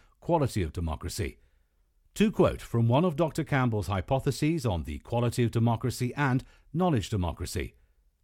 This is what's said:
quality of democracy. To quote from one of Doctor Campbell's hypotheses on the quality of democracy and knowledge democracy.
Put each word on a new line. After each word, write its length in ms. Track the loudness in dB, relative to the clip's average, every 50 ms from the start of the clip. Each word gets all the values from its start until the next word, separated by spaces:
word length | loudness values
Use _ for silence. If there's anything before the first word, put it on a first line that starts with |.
| _ _ _ _
quality 420 | -4 0 2 2 2 0 0 -2 -2
of 100 | -2 -4
democracy. 640 | -4 -4 -4 -4 -6 -8 -8 -6 -6 -6 -6 -6 _ _ _ _ _ _ _ _ _ _ _ _ _ _ _ 0
To 180 | 2 2 2 4
quote 300 | 4 4 4 4 0 -8
from 260 | -2 0 2 2 4
one 160 | 4 4 2
of 100 | 2 0
Doctor 300 | 0 -2 -2 0 -4 -4
Campbell's 440 | 0 0 2 2 2 0 0 -2 -2
hypotheses 760 | -2 -4 -2 0 -2 0 0 -2 -2 0 0 0 0 0 0
on 200 | 0 -2 -2 -4
the 160 | -6 -8 -10
quality 440 | -8 -4 -2 0 0 0 2 2 0
of 60 | 2
democracy 640 | 2 2 2 2 2 0 -2 -4 -4 -4 -4 -6 -2
and 280 | 0 0 2 2 0 0 -4 -20 -20 _ -8 -2
knowledge 380 | 0 2 2 2 2 0 0
democracy. 640 | -2 -2 -2 -2 -2 -4 -6 -6 -4 -6 -6 -6 -10 _ _ _ _ _ _ _ _ _